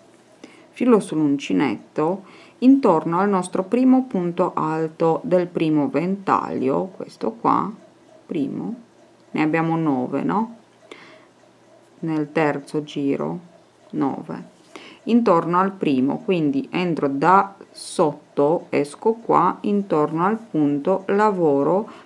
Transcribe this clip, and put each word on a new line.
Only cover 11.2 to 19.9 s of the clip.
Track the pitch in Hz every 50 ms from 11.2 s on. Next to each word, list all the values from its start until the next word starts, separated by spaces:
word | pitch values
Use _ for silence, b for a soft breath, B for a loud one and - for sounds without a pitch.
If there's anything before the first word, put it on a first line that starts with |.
| B B B _ _ _ _ _ _ _ - - _ _ _ -
Nel | 170 160 160 156 151 147 -
terzo | 165 160 147 139 139 139 - - 156 147
giro, | - - 151 139 139 139 143 147 156 170 180 - - - - _ _ _ _ _ -
nove. | - 156 147 139 131 - - - 160 - - - _ _ B B B B B B B B B
Intorno | - 226 240 233 208 175 170 160 165 175 180
al | 190 196
primo, | 196 - - 160 139 127 127 139 147 -
quindi | - - 190 170 156 143 135 135 127 -
entro | - 170 185 175 156 139 -
da | 139 139 139 160 175 185 196 196 - - - - _
sotto, | - - - - - - 175 147 - - - _ - - 143 147 170 170 - -
esco | - 139 143 143 - - - 220 226
qua, | 233 - - 151 147 170 185 180 -
intorno | - 208 202 202 196 196